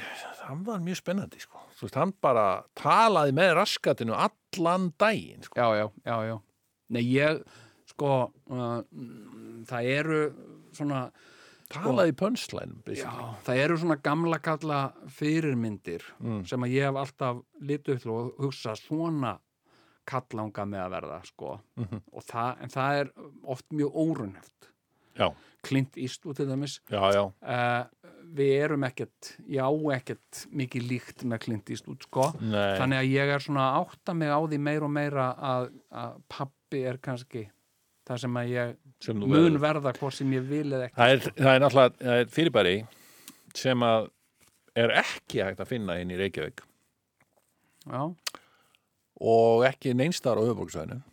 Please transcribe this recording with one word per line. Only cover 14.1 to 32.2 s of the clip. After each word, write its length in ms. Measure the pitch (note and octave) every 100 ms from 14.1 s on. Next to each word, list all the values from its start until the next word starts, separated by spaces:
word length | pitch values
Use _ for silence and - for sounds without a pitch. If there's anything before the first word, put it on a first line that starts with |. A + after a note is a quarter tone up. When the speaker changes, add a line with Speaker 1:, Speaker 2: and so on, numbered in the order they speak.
| D3+ E3+ D#3
Speaker 2:
kalla 420 | E3 D#3 D#3 C#3+ C3+ - C#3+
fyrirmyndir 960 | - D3+ D#3+ D#3 B2 A2+ G2+ - E2+ - -
Speaker 1:
Mm. 260 | A#2 G#2+ F2+
Speaker 2:
sem 160 | B2+
að 140 | B2 C3
ég 100 | C#3
hef 100 | C3+
alltaf 440 | C#3 - C3 A#2+ - D#4
litið 380 | C#3+ D3 D3 B2+
upp 60 |
til 100 | A#2
og 240 | A2+ A#2+ -
hugsað, 400 | C3+ C3+ A#2 A2
„Svona 600 | - D#3 E3 D#3 B2 F2+ _ _ _ _ _ _ -
kall 200 | C3 -
langar 320 | A2+ G#2+ G#2 G2+
mig 120 | G2
að 120 | F#2
verða“, 340 | F2+ C#2+ D#2+ -
sko. 340 | - C#2+ F#2+ _
Speaker 1:
Mhm. 300 | - G#2+ G#2+ -
Speaker 2:
Og 140 | -
það, 380 | - A#2 A#2+ B2
en 80 | C3+
það 300 | C#3 C3+ C#3+
er 120 | C3+ - D3 -
oft 240 | - B2+ -
mjög 260 | D3+ C#3+ D3+
óraunhæft. 720 | D#3+ D#3+ G2+ F#2+ - _ - _ _ _ _ -
Speaker 1:
Já. 180 | F#2 - _ _
Speaker 2:
Clint 340 | - C3+ C3 -
Eastwood 380 | B2+ - D#3+ C3+
til 100 | C#3
dæmis. 320 | C3+ C#3+ - -
Speaker 1:
Já, 200 | G#2 G2
já. 220 | G2+ G2+ -
Speaker 2:
Eh, 460 | - B2 A#2+ A#2+ B2 _ - - E3+ D3
við 260 | C#3 C#3
erum 220 | D3+ C#3+
ekkert, 540 | C3 - A2 _ - - -
ég 100 | C3+
á 140 | C3 D#3 D3+ C3
ekkert 500 | - A2+ _ - -
mikið 340 | C#3+ B2+ B2 A#2+
líkt 360 | B2 - - B2+
með 140 | A2+
Clint 300 | - G#2+ -
Eastwood, 340 | A2+ - C3
sko. 280 | - C3